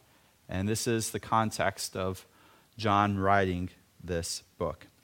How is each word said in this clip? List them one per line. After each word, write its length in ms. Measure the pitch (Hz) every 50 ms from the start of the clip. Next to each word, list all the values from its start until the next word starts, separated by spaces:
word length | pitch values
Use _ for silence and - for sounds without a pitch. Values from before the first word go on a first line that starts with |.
| _ _ _ _ _ _ _ _ _ -
And 200 | - 90 98 104
this 180 | 113 113 -
is 240 | 123 117 113 110 -
the 100 | - 104
context 760 | - - - 113 113 110 - - - 95 98 - - - -
of 300 | 104 92 92 95 - - _ _ _ - - _ _ _ _ _
John 420 | - 104 107 101 101 104 104 101 95
writing 520 | 95 95 98 101 95 92 90 90 92 92 - - _ _ _ _ -
this 400 | 82 90 85 85 - - - - _ _ -
book. 280 | 87 80 - - - - _ _